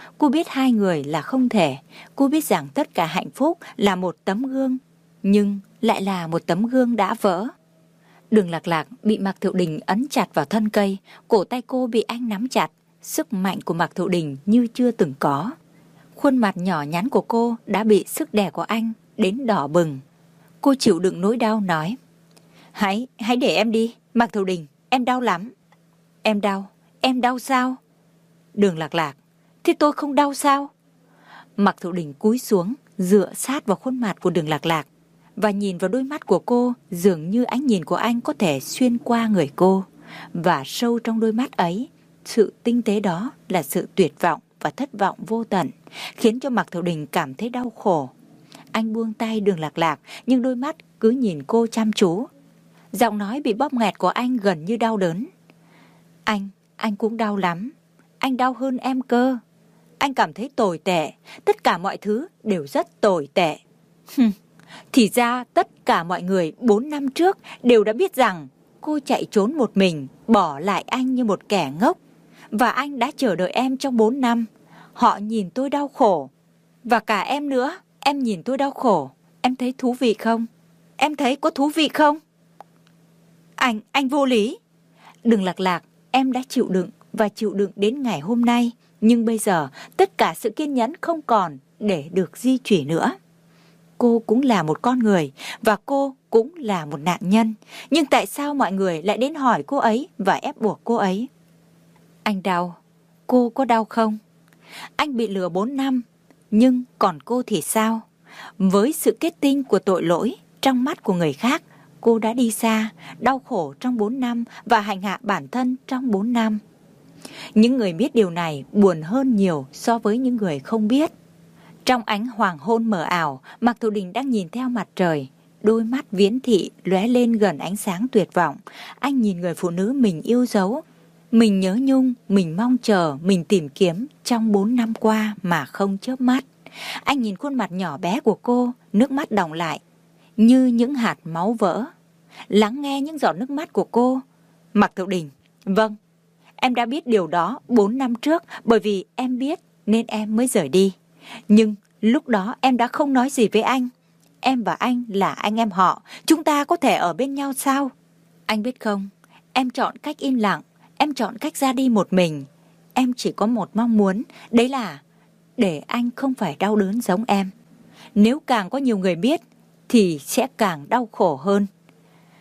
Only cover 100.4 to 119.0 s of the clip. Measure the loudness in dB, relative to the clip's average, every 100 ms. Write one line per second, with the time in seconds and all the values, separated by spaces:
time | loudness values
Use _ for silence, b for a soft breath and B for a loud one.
100.4 | -2 -4 -4 -4 -2 0 0 -2 -6 _
101.4 | _ _ _ _ _ _ _ _ -4 -2
102.4 | -2 -2 -4 -10 _ _ _ _ 0 2
103.4 | 2 0 0 0 0 0 0 -2 _ _
104.4 | _ _ B B B -4 -2 -2 -2 -2
105.4 | -2 -2 -4 -2 -2 -2 -6 _ _ _
106.4 | 0 4 4 2 -2 -2 -2 -2 -4 -4
107.4 | -2 -4 -2 0 0 -2 -8 _ B B
108.4 | B B 2 4 2 0 0 0 -2 0
109.4 | 0 0 0 0 2 0 2 0 -2 -6
110.4 | _ _ 0 2 0 -4 -2 0 0 0
111.4 | 0 -2 -4 b b -2 2 2 2 0
112.4 | 0 0 0 0 -2 -8 B B -2 -2
113.4 | -4 -4 -6 -6 -4 -2 -2 -2 -4 -4
114.4 | -6 B 0 0 0 -4 -4 -4 -4 -4
115.4 | -4 -4 -2 -4 -6 -4 -2 -2 0 0
116.4 | 0 -2 -8 _ _ _ -20 B B B
117.4 | B 4 4 4 0 0 0 2 2 0
118.4 | -4 -6 -2 4 4 2